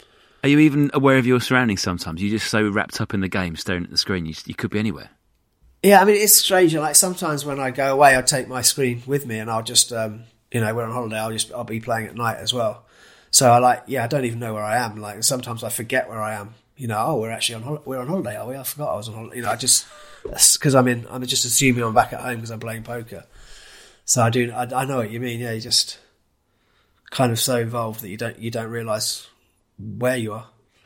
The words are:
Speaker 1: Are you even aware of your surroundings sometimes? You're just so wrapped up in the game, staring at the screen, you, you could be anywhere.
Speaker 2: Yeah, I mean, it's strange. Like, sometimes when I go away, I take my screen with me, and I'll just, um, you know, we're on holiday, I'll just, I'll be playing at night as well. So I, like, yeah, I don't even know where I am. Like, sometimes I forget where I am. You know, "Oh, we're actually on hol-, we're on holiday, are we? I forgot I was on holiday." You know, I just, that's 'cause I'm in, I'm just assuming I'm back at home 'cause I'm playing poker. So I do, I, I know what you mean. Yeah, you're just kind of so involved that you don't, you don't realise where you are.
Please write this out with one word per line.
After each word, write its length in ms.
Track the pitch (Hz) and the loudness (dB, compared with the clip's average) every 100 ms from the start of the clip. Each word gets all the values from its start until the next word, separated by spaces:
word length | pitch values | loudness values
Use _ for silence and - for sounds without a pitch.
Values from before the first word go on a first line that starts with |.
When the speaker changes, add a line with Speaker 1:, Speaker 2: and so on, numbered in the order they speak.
| _ _ _ _ | _ _ _ _
Speaker 1:
Are 60 | 139 | 4
you 100 | 147 | 6
even 320 | 156 139 143 | 6 6 2
aware 240 | 147 135 131 | 4 4 6
of 80 | 123 | 4
your 160 | 123 | 2
surroundings 400 | - 131 123 98 | 4 2 2 0
sometimes? 400 | - 87 - 80 | -2 -4 -6 -4
You're 160 | 101 107 | -2 -2
just 120 | - | 0
so 200 | 113 107 | 0 0
wrapped 320 | 101 - - | 0 -4 -6
up 120 | 110 | -4
in 80 | 104 | -2
the 60 | 95 | -2
game, 280 | 101 90 82 | -2 -4 -4
staring 280 | - 90 | -4 -4
at 60 | 87 | -4
the 80 | 85 | -4
screen, 300 | - 95 80 | -2 -2 -4
you, 80 | 76 - | -8 -12
you 80 | |
could 160 | - 95 | -8 -4
be 100 | 104 | -2
anywhere. 300 | 107 71 - _ _ _ _ _ _ _ | -4 -6 -12 _ _ _ _ _ _ _
Speaker 2:
Yeah, 180 | 190 196 | 4 6
I 60 | 196 | 6
mean, 100 | 208 | 4
it's 220 | 208 - | 4 4
strange. 380 | - 190 175 156 | 4 4 4 4
Like, 200 | 151 147 | 2 2
sometimes 480 | 185 180 175 147 | 2 0 -4 -4
when 160 | 147 139 | -4 -4
I 120 | 131 | -4
go 200 | 127 139 | -2 0
away, 240 | 135 147 127 | 6 8 8
I 60 | |
take 260 | 127 135 123 | 4 0 -2
my 140 | 127 | -2
screen 400 | 117 - 131 120 127 | 0 0 0 -2 -2
with 180 | 139 131 | -4 -2
me, 140 | 110 | -6
and 100 | 110 | -4
I'll 140 | 113 | -4
just, 280 | 113 120 - | 0 0 0
um, 320 | 117 110 107 117 _ _ | 0 -6 -8 -18 _ _
you 100 | 123 | -2
know, 120 | 110 | -2
we're 120 | 117 113 | -2 -4
on 60 | |
holiday, 280 | 123 113 110 | -6 -6 -6
I'll 120 | 110 | -4
just, 200 | 110 - | -4 -6
I'll 120 | 117 | -8
be 160 | 113 113 | -8 -6
playing 280 | 113 113 107 | -4 -4 -6
at 80 | 107 | -4
night 220 | 117 - | -4 -4
as 160 | - | -4
well. 320 | 127 113 104 _ _ - - _ | -2 -2 -4 _ _ -20 -20 _
So 200 | - 127 | 6 8
I, 60 | 120 | 8
like, 260 | 123 120 - | 6 2 -2
yeah, 160 | 127 | -4
I 40 | 117 | -2
don't 180 | 143 123 | -2 -2
even 140 | 117 | -4
know 140 | 120 | -6
where 100 | 107 | -6
I 140 | 107 113 | -2 -2
am. 200 | 117 107 | -2 -6
Like, 260 | 104 101 | -12 -4
sometimes 400 | 110 127 123 110 | -2 -2 -4 -8
I 60 | 110 | -8
forget 380 | - 113 127 - | -8 -2 -2 -2
where 140 | 110 | -4
I 140 | 107 107 | -6 -6
am. 180 | 104 117 _ - | -10 -18 _ -12
You 100 | 123 | -4
know, 100 | 107 | -2
"Oh, 220 | 123 147 | 0 -2
we're 120 | 110 | -4
actually 240 | 113 - 117 | -4 -6 -6
on 60 | |
hol-, 180 | 120 147 | -8 -10
we're 160 | - 131 | -8 -8
on 80 | 123 | -4
holiday, 300 | 185 120 107 | -4 -4 -8
are 100 | 110 | -10
we? 80 | 139 | -10
I 80 | |
forgot 300 | 123 147 147 | -10 -8 -6
I 20 | 92 | -6
was 140 | 113 | -6
on 60 | 113 | -12
holiday." 220 | 113 123 | -12 -8
You 40 | |
know, 80 | 113 | -6
I 60 | 117 | -2
just, 300 | 127 - - - - - | 2 0 0 -16 -20 -18
that's 320 | - - - - | -10 2 2 4
'cause 180 | 151 131 | 4 6
I'm 120 | 127 | 6
in, 200 | 120 117 | 2 -4
I'm 160 | 127 123 | -8 -4
just 180 | - | -2
assuming 400 | 123 - 139 120 | 0 2 2 2
I'm 100 | 117 | 2
back 200 | 113 110 | 4 2
at 80 | 123 | 0
home 180 | 123 117 | -8 -8
'cause 120 | 113 | -8
I'm 80 | 110 | -10
playing 240 | 113 113 | -10 -10
poker. 420 | 110 120 113 101 - - - - - - - _ - | -10 -12 -12 -16 -18 -20 -20 -20 -20 -20 -20 _ -2
So 160 | - | 2
I 80 | 117 | 4
do, 220 | 120 120 | 4 0
I, 120 | 120 | -2
I 220 | 123 127 135 | -4 -2 -2
know 120 | 135 | -2
what 140 | 107 | -2
you 80 | 117 | -4
mean. 200 | 123 117 | -6 -6
Yeah, 120 | 120 | -6
you're 80 | 113 | -6
just 380 | 117 - - - _ _ _ _ _ _ _ _ _ _ - | 0 0 0 -6 _ _ _ _ _ _ _ _ _ _ -8
kind 220 | - 123 | 0 0
of 80 | 117 | 2
so 180 | - 123 | 0 -2
involved 440 | 113 120 113 110 | -2 -4 -6 -8
that 80 | 107 | -10
you 80 | 104 | -8
don't, 220 | 117 - | -8 -8
you 100 | 113 | -8
don't 200 | 113 113 | -6 -6
realise 580 | 117 113 110 - - - _ _ _ _ - | -6 -4 -4 -4 -6 -10 _ _ _ _ -16
where 400 | 104 101 127 127 | -12 -4 -2 -2
you 160 | 110 | -4
are. 140 | 107 - _ _ _ | -8 -14 _ _ _